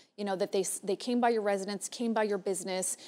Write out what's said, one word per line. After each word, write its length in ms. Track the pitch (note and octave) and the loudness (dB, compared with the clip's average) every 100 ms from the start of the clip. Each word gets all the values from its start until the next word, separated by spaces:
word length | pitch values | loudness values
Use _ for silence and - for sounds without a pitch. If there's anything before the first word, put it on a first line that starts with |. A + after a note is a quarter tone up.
| - - | -20 -6
You 80 | |
know, 120 | G#3 F#3 | -2 0
that 140 | G3+ | 2
they 100 | G3+ | 2
s-, 200 | F#3 - | 0 -2
they 140 | G3 F#3 | -2 -2
came 240 | - A#3+ | 0 2
by 80 | A#3+ | 4
your 140 | A3+ | 4
residence, 440 | G3+ G3 F#3+ G3+ - | 2 0 -2 -6 -6
came 280 | - A#3 | -4 0
by 80 | A3 | 2
your 160 | G#3+ G3+ | 2 0
business, 580 | F#3+ F#3 F#3 F#3 F#3 - | 0 -2 -2 -2 -2 -4